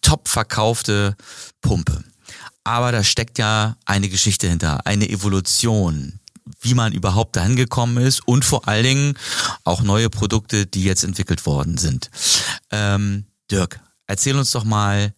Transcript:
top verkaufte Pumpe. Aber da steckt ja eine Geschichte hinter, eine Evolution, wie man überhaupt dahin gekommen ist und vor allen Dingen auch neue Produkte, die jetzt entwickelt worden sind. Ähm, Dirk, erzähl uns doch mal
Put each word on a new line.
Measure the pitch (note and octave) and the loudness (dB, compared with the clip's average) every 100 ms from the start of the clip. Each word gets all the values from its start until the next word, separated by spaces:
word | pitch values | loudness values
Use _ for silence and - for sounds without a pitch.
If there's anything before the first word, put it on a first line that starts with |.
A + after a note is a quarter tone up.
top | - D3 - | 2 0 0
verkaufte | - A2 - A2 A#2 - G#2 G2+ G2+ - - - _ | -2 -2 0 0 0 0 0 0 -2 -12 -20 -20 _
Pumpe. | - G#2 E2 C#2+ - _ - - - _ | 0 0 0 -4 -6 _ -20 -20 -20 _
Aber | - A#2 B2 | -2 0 2
da | A#2+ | 2
steckt | G#2 - A2+ - | 2 0 -2 0
ja | A2 A2 G#2+ A2+ - | 2 2 2 -4 -2
eine | G2 G2 | 0 0
Geschichte | F#2+ - F#2+ F#2+ | 0 0 2 2
hinter, | E2+ D#2+ C#2+ - | 2 0 -2 0
eine | G#2 G#2 | 0 0
Evolution, | G2+ G2+ G2 F2+ - A#2+ A2 F2+ D2+ C2+ D#2+ - - - - | 0 0 0 0 0 2 2 2 0 -6 -12 -20 -20 -20 -8
wie | A#2+ | 0
man | B2 A2 | 2 2
überhaupt | - F#2+ F#2+ A2+ - | 0 0 0 0 0
dahin | F2 B2 | 0 2
gekommen | B2+ - A#2+ A#2+ | 0 0 0 2
ist | B2+ C3 - | 2 0 2
und | A#2+ | 2
vor | B2+ C#3 - | 4 0 0
allen | G#2+ | 2
Dingen | B2 C3+ C#3+ C#3 - - - - | 2 2 0 -2 -6 -4 -4 -4
auch | - F2 | -2 0
neue | A2 G2+ A#2 | 2 2 2
Produkte, | - G#2 A2 G2+ A2+ G2 | 0 0 0 0 -2 0
die | G2+ | 0
jetzt | F#2 F#2 | 0 0
entwickelt | - F#2+ - F2 - | -2 -4 -2 -2 0
worden | C#2+ C#2 - | 0 0 -2
sind. | E2 B2+ - - - - - - _ | -2 -2 -6 -6 -2 0 -2 -8 _
Ähm, | G#2+ G#2 G2+ G2+ G2+ G2+ _ _ | -4 0 0 0 -4 -6 _ _
Dirk, | G2 F2+ - _ _ _ | -2 -2 -6 _ _ _
erzähl | G2+ - C3+ | -4 0 0
uns | C3 | 0
doch | - | -2
mal | G#2+ G#2+ G2+ G2+ G2+ | 0 2 2 2 -2